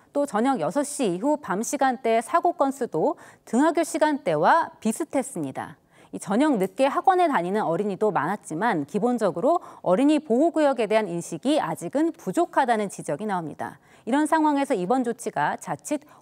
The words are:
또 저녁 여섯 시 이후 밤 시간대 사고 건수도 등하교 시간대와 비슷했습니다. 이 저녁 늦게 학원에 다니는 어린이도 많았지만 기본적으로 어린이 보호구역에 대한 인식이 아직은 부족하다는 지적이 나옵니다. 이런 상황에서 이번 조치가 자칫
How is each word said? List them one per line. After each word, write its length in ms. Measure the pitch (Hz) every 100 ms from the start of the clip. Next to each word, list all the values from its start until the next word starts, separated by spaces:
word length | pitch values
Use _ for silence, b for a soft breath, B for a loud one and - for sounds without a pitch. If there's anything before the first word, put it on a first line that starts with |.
| b
또 140 | 285 285
저녁 340 | 208 254 247
여섯 240 | 151 277
시 220 | 277 - 226
이후 320 | 175 262 302
밤 240 | 247 185
시간대 600 | 226 285 262 240 226 226
사고 320 | - 339 349
건수도 640 | - 277 262 226 156 220 - B B -
등하교 380 | 226 311 339
시간대와 880 | 311 320 302 285 - 151 185 320 - -
비슷했습니다. 1000 | 214 - 330 285 - 180 139 131 92 - b b b
이 80 | -
저녁 380 | - 202 302 233
늦게 280 | 190 - 269
학원에 420 | 294 381 370 339
다니는 340 | 226 175 214
어린이도 500 | 156 165 208 180 214
많았지만 760 | 156 147 208 - 160 233 180 139
기본적으로 720 | 208 240 247 208 165 247 349 B B
어린이 380 | - 185 285 302
보호구역에 680 | - 233 330 311 285 240 208
대한 220 | 220 208
인식이 500 | 170 - 170 254 302
아직은 540 | 160 170 165 269 330
부족하다는 760 | - - 240 339 330 254 220 202
지적이 380 | - - 147 214
나옵니다. 540 | 185 156 - 113 - b b -
이런 200 | 277 302
상황에서 500 | 320 302 277 277 226
이번 280 | 180 262
조치가 540 | 240 226 - - 151 -
자칫 420 | - 151 - 294 B B